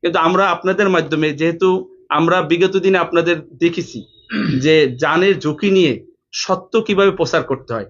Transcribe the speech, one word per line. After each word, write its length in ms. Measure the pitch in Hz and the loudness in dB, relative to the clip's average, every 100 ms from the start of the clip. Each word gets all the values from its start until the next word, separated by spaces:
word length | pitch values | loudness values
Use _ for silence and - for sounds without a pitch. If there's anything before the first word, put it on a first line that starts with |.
কিন্তু 160 | 175 170 | 0 0
আমরা 320 | 165 180 196 | 2 2 2
আপনাদের 380 | 170 185 190 202 | 0 -2 0 2
মাধ্যমে, 440 | 180 151 151 156 | 2 0 0 -2
যেহেতু 640 | 143 160 165 185 185 185 - _ | 0 -2 2 0 0 -4 -18 _
আমরা 340 | 147 165 185 | 0 2 0
বিগত 340 | 160 175 185 190 | 0 2 2 2
দিনে 220 | 185 190 | 2 0
আপনাদের 380 | 160 170 165 170 151 | 0 0 0 -2 -6
দেখেছি 560 | - 170 170 - - - _ _ 220 208 131 | -2 -2 -2 -10 -12 -18 _ _ -4 -2 -2
যে 360 | 135 156 143 123 | 2 2 2 0
জানের 380 | 151 160 190 175 | -2 0 2 0
ঝুঁকি 320 | 147 151 202 | -2 -2 0
নিয়ে 360 | 190 165 117 - _ _ | 2 2 0 -8 _ _
সত্য 480 | - - 185 - 226 | -12 -4 -6 -2 -4
কিভাবে 300 | 220 196 196 | -2 2 2
প্রচার 320 | 185 160 165 | 2 -2 -2
করতে 320 | - 131 - | -4 -8 -6
হয় 100 | 117 98 | -10 -10